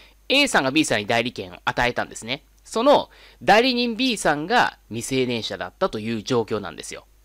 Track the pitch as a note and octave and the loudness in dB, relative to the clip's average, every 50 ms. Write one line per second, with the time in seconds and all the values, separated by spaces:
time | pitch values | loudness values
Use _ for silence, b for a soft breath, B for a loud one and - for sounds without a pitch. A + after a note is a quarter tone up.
0 | b b b b _ - B3 C#4 C#4+ B3+ - F#3+ C#3 C3+ C3 D#3+ D3 - C3 G#2+ | b b b b _ 0 2 2 2 4 2 2 2 2 2 2 2 2 0 -2
1 | G#2 G2+ A#2 A#2 A#2 B2 - - G2 F2+ F2+ - - - - - B2 A#2+ A#2 - | 0 0 0 0 0 -2 -6 -8 -10 -12 -14 -8 -6 -4 -2 0 0 0 0 -2
2 | G2+ - - - A2 A2+ C3 C#3 - _ _ _ _ - - A3 A#3+ C#4+ C4+ - | -6 -6 -8 -12 -10 -8 -10 -10 -10 _ _ _ _ -8 -4 0 4 4 4 4
3 | - B B B B B B B B2 C#3+ G3 A3 A#3+ C4+ B3 A#3+ B3 A#3+ A3+ G3+ | 4 B B B B B B B 2 4 6 6 6 4 2 0 0 -2 -2 -2
4 | C4 C4 A3+ - - F3 D3+ D3 D3+ F3+ A#3+ A#3+ C3 - - - _ - G#2 A#2 | 0 0 0 0 0 0 0 0 0 0 2 2 2 2 -2 -6 _ -10 -10 -8
5 | A2+ - C3+ C3 B2+ B2 B2 A2+ G#2 - G#2 F2+ F2+ F2+ - _ F#3 G3 - A2 | -6 -2 0 0 0 0 -2 -4 -6 -6 -8 -8 -8 -10 -4 _ -4 -4 -2 -6
6 | G#2+ A2+ A#2 A2 G2 - C3 A#2+ A2 - A2+ G#2 G2+ F2 D2+ A1 - - - - | -6 -6 -6 -6 -4 0 0 0 0 0 -4 -6 -6 -8 -12 -12 -14 -14 -16 -16
7 | - _ _ _ | -18 _ _ _